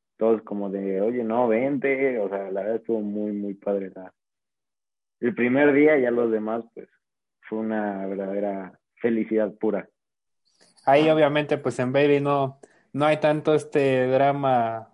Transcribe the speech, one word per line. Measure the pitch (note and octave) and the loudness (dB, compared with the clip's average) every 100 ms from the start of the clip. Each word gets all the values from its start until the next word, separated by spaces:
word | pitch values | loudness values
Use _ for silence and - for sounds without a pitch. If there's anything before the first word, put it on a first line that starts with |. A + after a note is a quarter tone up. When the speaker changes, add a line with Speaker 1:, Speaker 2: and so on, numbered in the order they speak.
| _ - | _ -2
Speaker 1:
todos | A2+ A2 | 0 0
como | - G#2 G2+ | -2 -8 -6
de, | G2 G2 F#2+ | -4 -4 -2
"Oye, | G#2+ B2 | -2 -2
no, | A2+ A#2 B2 | -2 0 2
vente", | A2 C3+ C#3+ C#3 C3+ C3+ A#2+ | 2 0 -2 -2 0 0 0
o | G2 | -4
sea, | G2 G2 | -4 -6
la | G2 | -6
verdad | G2+ A2+ | -4 -4
estuvo | - A2+ | -4 -4
muy, | G#2 G#2 G#2 | -4 -4 -4
muy | G#2 G2+ | -4 -6
padre | G2 - G2+ F#2+ | -8 -4 -4 -6
la, | F#2 F#2 - _ _ _ _ _ _ _ _ _ _ | -12 -18 -20 _ _ _ _ _ _ _ _ _ _
el | A#2+ | -4
primer | A2 B2 C3 D3 | -2 0 4 4
día, | C#3 D3+ D3+ | 6 6 4
ya | B2 | 2
los | A#2+ A#2 | 0 0
demás, | A2 G#2+ A#2 A#2 | 0 -2 -6 -8
pues, | - F#2+ _ _ _ _ _ - | -16 -20 _ _ _ _ _ -10
fue | A2 | -6
una | A2 A2 G#2 G2 F#2+ | -4 -2 -4 -4 -6
verdadera | G2 G2 G2+ G2+ G2 F#2 - _ _ | -6 -6 -4 -4 -6 -10 -18 _ _
felicidad | A#2 A2+ G#2+ A2 G#2 | -2 -2 -2 -2 -2
pura. | - A2 G2 - _ _ _ _ _ _ _ _ _ | -2 -4 -4 -6 _ _ _ _ _ _ _ _ _
Speaker 2:
Ahí, | - C#3 D#3 | 2 4 4
obviamente, | D#3 C#3+ D3 D3 D3 | 4 2 2 0 -2
pues, | C3+ A#2+ | -2 -4
en | B2+ | -2
Baby | C3+ D3 C#3+ | 2 4 4
no, | C#3+ C#3+ C3+ C3+ - _ _ | 2 0 -2 -6 -20 _ _
no | C3+ D3+ | -2 0
hay | D3+ | 2
tanto | D3+ D3+ D3 | 2 0 2
este | D3+ D3+ D3+ C#3 C3 B2+ | 0 0 0 2 2 2
drama, | C3 C#3 C#3+ C#3 B2+ A2+ A2+ A2+ | 2 2 2 2 0 0 -4 -12